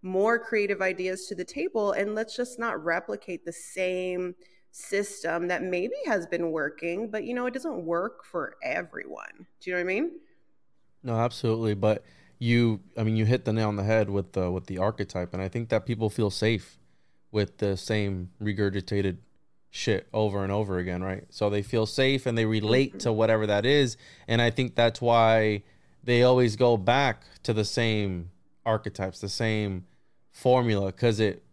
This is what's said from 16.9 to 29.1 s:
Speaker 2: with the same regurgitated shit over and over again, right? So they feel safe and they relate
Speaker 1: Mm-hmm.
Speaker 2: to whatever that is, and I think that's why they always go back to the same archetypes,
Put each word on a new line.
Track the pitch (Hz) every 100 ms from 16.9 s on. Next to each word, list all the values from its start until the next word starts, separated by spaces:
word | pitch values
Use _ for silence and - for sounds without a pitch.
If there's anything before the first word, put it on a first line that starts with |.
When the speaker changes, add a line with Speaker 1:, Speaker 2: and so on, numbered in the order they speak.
| _ _ _ _
Speaker 2:
with | 107 101 -
the | 101 95
same | - 107 101 95 90 -
regurgitated | 104 101 101 98 90 101 98 87 - _ _ _ _
shit | - - 101 -
over | 110 107 101
and | 98
over | 101 104 92
again, | 90 90
right? | 92 95 -
So | - 104
they | 104
feel | 98 117 110
safe | - 135 135 127
and | 117
they | 110
relate | 110 104 123 135
Speaker 1:
Mm-hmm. | -
Speaker 2:
to | 120
whatever | 110 110 110 107
that | 104 117
is, | 147 131 113 - - -
and | 113
I | 120
think | 117 127 -
that's | 117 113
why | 120 117 113 113 107 104 - _ _ _ -
they | 120
always | 123 127 123 104
go | 123 117
back | 92 131 139 110 - -
to | -
the | 110 101
same | - 117 107 101 90 85 - _ _ 117
archetypes, | 110 104 - 95